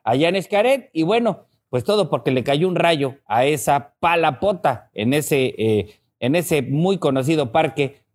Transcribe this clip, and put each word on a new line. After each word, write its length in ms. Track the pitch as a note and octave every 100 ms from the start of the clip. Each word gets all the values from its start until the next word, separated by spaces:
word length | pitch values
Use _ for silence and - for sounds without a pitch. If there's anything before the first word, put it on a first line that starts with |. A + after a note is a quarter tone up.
allá 240 | A2 C3 E3
en 140 | F#3+
Xcaret. 480 | - G3+ B3 B3+ -
Y 120 | D#3+
bueno, 420 | D#3+ A#3 A#3 - _ _ _
pues 140 | E3
todo 260 | - G#3 D#3+
porque 200 | C#3 C#3+
le 120 | B2+
cayó 240 | A#2+ D3+ F#3
un 60 |
rayo 420 | E3+ E3+ D#3+ C3+ - -
a 200 | A2 C#3
esa 480 | D3+ - C#3+ - _
palapota 920 | E3+ E3+ D#3 B2+ G3 F#3 D3+ A#2 -
en 220 | - A2+
ese... 400 | D3 D3+ C#3+ B2+ -
Eh, 440 | A2 G#2 F#2+ _ _ _
en 160 | A#2+ E3+
ese 260 | E3 D#3
muy 360 | B2 C#3+ F3+ F#3+
conocido 540 | D3+ C3+ C3 D#3+ B2
parque 500 | D#3+ D#3+ D3 C3+ - _